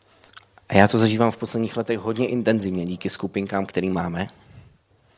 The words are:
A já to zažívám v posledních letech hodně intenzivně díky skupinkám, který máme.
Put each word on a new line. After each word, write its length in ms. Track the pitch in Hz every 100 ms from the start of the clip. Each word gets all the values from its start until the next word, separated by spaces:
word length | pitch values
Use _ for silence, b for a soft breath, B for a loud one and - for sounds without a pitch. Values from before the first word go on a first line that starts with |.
| B B B - _ _ -
A 80 | 95
já 120 | 101
to 100 | 113
zažívám 320 | 113 110 113
v 60 | 110
posledních 400 | 113 117 113 120
letech 220 | 110 110
hodně 300 | 107 113 123
intenzivně 580 | 123 110 110 98 92 87
díky 220 | 90 95
skupinkám, 580 | - 95 101 95 98 95
který 240 | 90 92
máme. 380 | 90 87 85 98 B B B B _ _ _ _